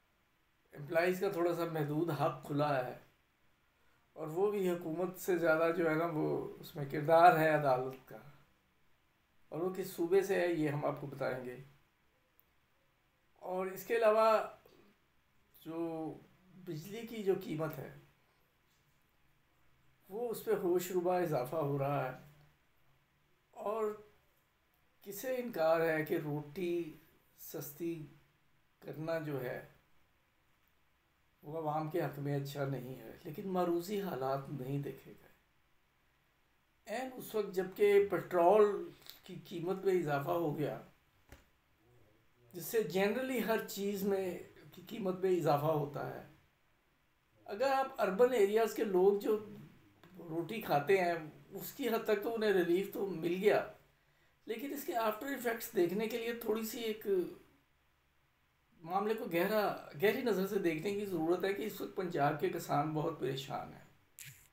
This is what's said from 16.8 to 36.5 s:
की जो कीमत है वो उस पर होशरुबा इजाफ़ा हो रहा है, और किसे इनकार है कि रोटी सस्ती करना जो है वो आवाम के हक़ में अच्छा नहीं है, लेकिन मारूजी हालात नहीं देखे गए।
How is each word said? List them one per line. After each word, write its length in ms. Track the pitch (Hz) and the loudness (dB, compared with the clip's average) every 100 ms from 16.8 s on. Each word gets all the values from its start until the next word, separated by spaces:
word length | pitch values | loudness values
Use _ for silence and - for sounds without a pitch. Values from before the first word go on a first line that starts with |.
| 190 226 | -8 -10
की 180 | 226 226 | -8 -2
जो 120 | 196 185 | 0 0
कीमत 360 | - 156 156 | -2 -4 -4
है 180 | 143 - - - _ _ _ _ _ _ _ _ _ _ _ _ _ _ _ _ _ _ _ - | -6 -12 -16 -20 _ _ _ _ _ _ _ _ _ _ _ _ _ _ _ _ _ _ _ -12
वो 180 | 208 240 | -6 -6
उस 140 | 196 | -4
पर 160 | 226 202 | 0 0
होशरुबा 600 | 180 180 - 185 175 180 | 2 2 2 0 2 2
इजाफ़ा 380 | 160 139 123 165 | 2 0 -2 -2
हो 160 | 143 143 | 0 0
रहा 260 | 139 139 | 0 0
है, 140 | 131 - - - - _ _ _ _ _ _ _ _ _ _ | -2 -6 -16 -20 -20 _ _ _ _ _ _ _ _ _ _
और 280 | - 208 220 214 208 - _ _ _ _ _ _ _ _ _ 202 | -8 -4 -2 -2 -4 -12 _ _ _ _ _ _ _ _ _ -14
किसे 300 | - 262 254 | -10 -6 -4
इनकार 460 | 240 165 160 165 | -4 0 2 4
है 220 | 165 156 | 2 0
कि 140 | 151 165 | 0 -2
रोटी 580 | 151 147 147 196 175 175 156 - - _ _ - | -2 -6 -6 -6 -2 -2 -4 -10 -20 _ _ -20
सस्ती 520 | - 156 143 - 170 165 143 - _ _ _ _ _ _ | -14 -12 -12 -8 -6 -6 -10 -18 _ _ _ _ _ _
करना 360 | - 139 160 165 | -14 -8 -4 -4
जो 160 | 151 139 | -4 -4
है 180 | 123 113 - - _ _ _ _ _ _ _ _ _ _ _ _ _ _ _ _ | -4 -8 -12 -20 _ _ _ _ _ _ _ _ _ _ _ _ _ _ _ _
वो 140 | 151 160 | -10 -6
आवाम 300 | 151 151 156 | -2 -2 -2
के 100 | 175 | -2
हक़ 180 | 147 143 | -2 -4
में 140 | 143 | -4
अच्छा 300 | 143 139 143 139 | -2 -4 -4 -4
नहीं 280 | 131 123 | -4 -8
है, 180 | 131 - - | -12 -14 -14
लेकिन 220 | 165 151 196 | -12 -8 -4
मारूजी 500 | 185 175 170 175 202 | 0 0 0 -2 -4
हालात 460 | 185 127 135 139 139 | -4 -4 -2 -2 -4
नहीं 300 | 139 127 143 | -8 -6 -4
देखे 280 | 143 - - | -6 -10 -16
गए। 1900 | - - _ _ _ _ _ _ _ _ _ _ _ _ | -20 -20 _ _ _ _ _ _ _ _ _ _ _ _